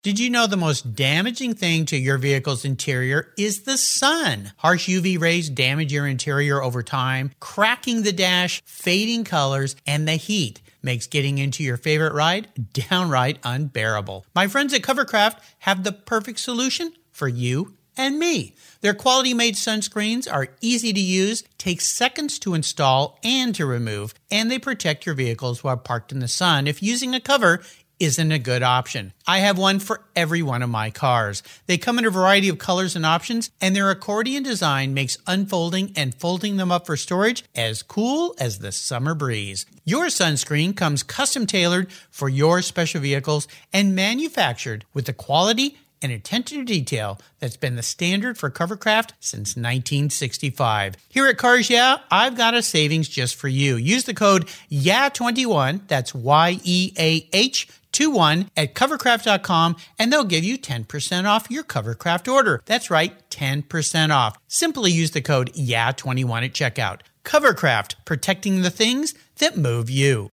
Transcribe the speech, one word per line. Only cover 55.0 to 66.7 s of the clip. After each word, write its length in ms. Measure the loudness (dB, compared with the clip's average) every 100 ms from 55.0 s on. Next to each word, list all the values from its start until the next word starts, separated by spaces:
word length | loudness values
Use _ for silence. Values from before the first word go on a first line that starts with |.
| 2
H 80 |
twenty-one, 720 | 0 -2 0 0 2 0 -2 -2
that's 260 | -2 -2
Y 460 | -6 4 6 6 2 0
E 260 | 0 0 0
A 300 | 2 2 0
H 380 | 0 2 -2 -6 _ _
two 160 | 0 2
one 400 | 4 4 4 0 -2
at 160 | -2
covercraft 500 | 0 0 2 2 2
dot 200 | 2 0
com, 340 | 2 2 2 0 -10 -2
and 140 | 2
they'll 140 | 2 2
give 180 | 0
you 140 | 0 -4
ten 260 | -6 -8
percent 420 | -6 -8 -4 -2 2
off 240 | 2 0
your 140 | -8
Covercraft 680 | -4 -6 -4 -4 -2 -2 2
order. 320 | 2 4 0 0
That's 240 | -2 2
right, 220 | 2 2 -4 _
ten 320 | -6 -2 -2
percent 500 | -4 -4 0 2 4
off. 240 | 4 4 -2 _
Simply 420 | -2 0 2 2
use 200 | 2 0
the 100 | -2
code 300 | 0 0 0 -4
Y 80 |
E 100 | -2
A 140 | 0 0
H 80 | -2
twenty-one 480 | -4 -2 -2 -2
at 80 | -4
checkout. 480 | -2 -2